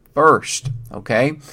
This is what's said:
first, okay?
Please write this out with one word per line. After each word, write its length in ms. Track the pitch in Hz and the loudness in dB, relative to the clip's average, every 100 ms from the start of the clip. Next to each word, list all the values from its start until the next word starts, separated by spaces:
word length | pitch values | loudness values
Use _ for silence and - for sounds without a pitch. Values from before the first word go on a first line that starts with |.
| _ | _
first, 560 | - 156 117 - - - 117 - | 2 4 4 0 -8 -8 -10 -12
okay? 480 | 101 - 113 135 156 - | -12 -2 0 0 -2 -14